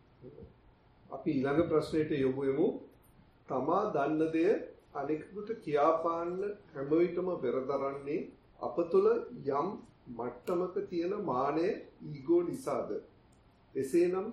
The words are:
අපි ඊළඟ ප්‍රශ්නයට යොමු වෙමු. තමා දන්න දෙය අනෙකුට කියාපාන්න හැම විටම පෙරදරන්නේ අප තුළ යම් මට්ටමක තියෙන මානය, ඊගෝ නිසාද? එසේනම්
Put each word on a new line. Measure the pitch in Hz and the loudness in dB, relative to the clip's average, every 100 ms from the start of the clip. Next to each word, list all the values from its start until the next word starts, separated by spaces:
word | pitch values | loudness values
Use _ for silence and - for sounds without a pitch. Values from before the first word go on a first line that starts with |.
| _ _ 127 - - - - _ _ _ - | _ _ -20 -20 -20 -20 -20 _ _ _ -14
අපි | - 165 | -6 -2
ඊළඟ | 131 139 147 | 0 2 2
ප්‍රශ්නයට | 170 151 151 160 151 | 4 2 2 0 2
යොමු | 147 131 135 | 2 2 2
වෙමු. | 135 139 214 277 - - _ - - _ | 0 2 2 0 -10 -20 _ -20 -20 _
තමා | - 127 143 180 208 | -6 -2 2 2 2
දන්න | 151 147 156 160 | 0 0 0 0
දෙය | 160 180 262 - - _ | 2 2 2 -2 -16 _
අනෙකුට | 147 139 156 - 190 208 - | -6 -4 -4 -6 -10 -8 -8
කියාපාන්න | 156 147 156 160 165 170 175 185 202 202 - | -2 4 4 4 0 -2 -4 -4 -6 -8 -12
හැම | 143 139 | -10 2
විටම | 165 175 175 185 170 | 4 4 0 -4 -2
පෙරදරන්නේ | 123 131 135 135 139 139 139 180 - - _ - | -2 -2 -2 -2 -2 -4 -6 -6 -6 -14 _ -10
අප | - - | -6 -4
තුළ | 170 190 214 240 - - - | 2 4 6 4 -2 -6 -2
යම් | 143 175 226 - - - | 0 -2 -6 -12 -20 -12
මට්ටමක | 117 120 - - 175 180 202 | -8 -6 -6 -4 -2 -2 -4
තියෙන | - 170 175 208 | -4 -2 -2 -2
මානය, | 170 127 139 156 180 285 - - | -2 0 2 2 0 -2 -8 -16
ඊගෝ | 151 139 139 175 | -12 -6 4 4
නිසාද? | 170 - 147 120 - - - - _ _ _ _ _ | 4 -2 -2 -2 -2 -6 -10 -20 _ _ _ _ _
එසේනම් | 135 131 170 175 190 220 | -6 2 4 4 2 -4